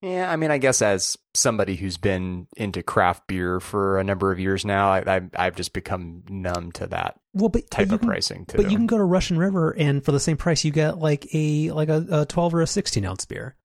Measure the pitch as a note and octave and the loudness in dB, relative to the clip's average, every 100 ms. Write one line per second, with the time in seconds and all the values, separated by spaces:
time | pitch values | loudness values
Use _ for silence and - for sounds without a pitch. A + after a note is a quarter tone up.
0 | F#3+ F#3 F#3 E3 D#3+ C#3+ C3 B2+ G#2+ G2 | -4 -4 -2 0 2 2 2 4 2 2
1 | - - _ - C3 A2 G2 F#2 F#2+ F2 | -2 -6 _ 0 0 2 0 0 -4 -2
2 | G#2 F#2+ F#2 F2+ F2 - G#2 F#2 - - | 0 0 -2 -6 -10 -8 -6 -4 -2 2
3 | F2+ F2 _ F#2+ F2+ F2+ - G#2 G2 G2 | 2 2 _ -2 0 -2 -2 -2 2 2
4 | F#2+ F#2+ F#2+ F2+ F#2+ F#2+ G2+ G2 G2 F#2+ | 0 0 0 0 0 0 0 2 4 2
5 | - F#2+ F#2 - F2+ F2 F2 - - F#2+ | 2 0 0 -2 -2 -2 -8 -8 -6 -6
6 | F2 E2+ F2 G2 F2+ F2 F2 - F#2+ F#2 | -6 -14 -12 -6 -4 -4 -6 -10 -8 -4
7 | - - _ F#3+ A3 - - - G3 G#3+ | -6 -8 _ 0 0 0 -2 -2 0 2
8 | A#3 F2+ - - F#2 - G3 G#3+ A3+ A3+ | 2 0 -2 -6 -6 0 2 2 2 2
9 | F#3+ F3+ - E3 F#3 F#3+ D#3+ - D3 C#3 | 4 2 2 2 2 2 0 2 2 2
10 | C3+ C#3+ - D3+ - D#3 D#3 D3 D#3 E3 | 2 2 2 0 0 0 2 2 0 0
11 | D#3+ D3 - D#3 D3+ D3+ D#3 D3+ D#3 D#3 | 0 0 -2 -2 0 2 0 0 0 0
12 | E3 D#3+ D3+ - E3+ E3 D#3+ - G3+ - | 2 0 0 0 0 2 0 0 -2 -2
13 | G2 F#2+ - - - - | -2 -6 -8 -10 -12 -14